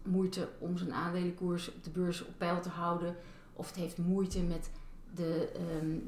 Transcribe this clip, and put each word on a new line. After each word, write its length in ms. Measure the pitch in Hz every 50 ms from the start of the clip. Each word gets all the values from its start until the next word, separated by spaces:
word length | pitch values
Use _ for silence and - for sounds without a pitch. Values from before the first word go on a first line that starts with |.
| -
moeite 460 | 190 180 185 190 180 185 185 170 - - -
om 180 | - 175 180 175
zijn 160 | 180 165 -
aandelenkoers 800 | 127 165 175 170 180 175 175 175 - 185 175 175 170 - - -
op 80 | - -
de 60 | 160
beurs 360 | 156 180 180 175 175 - -
op 80 | - - -
peil 240 | 180 175 175 175
te 80 | 175 180
houden. 460 | 160 170 170 170 170 170 175 175 175 - - - - - - - -
Of 140 | - - -
het 80 | -
heeft 220 | 185 175 165 - -
moeite 420 | 170 175 185 196 196 185 - 180
met 300 | 175 175 170 165 - - - - - - - - - - -
de, 340 | 170 170 165 160 156 - - -
ehm, 420 | - 175 170 165 156 160 156 160 - -